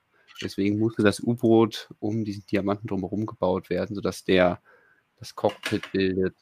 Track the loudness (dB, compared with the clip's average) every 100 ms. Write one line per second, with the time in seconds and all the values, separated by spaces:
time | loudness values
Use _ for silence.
0 | _ _ _ -12 -8 -2 0 2 0 2
1 | 2 2 -2 0 4 6 4 0 -14 -8
2 | -4 -4 -4 -8 -4 -2 0 -4 -4 -6
3 | -4 -4 -6 -2 -2 -2 -2 -4 -4 -4
4 | -6 -4 2 4 4 2 _ _ _ _
5 | _ _ -18 -2 -2 -2 -6 -6 -4 -2
6 | 0 0 -4 -6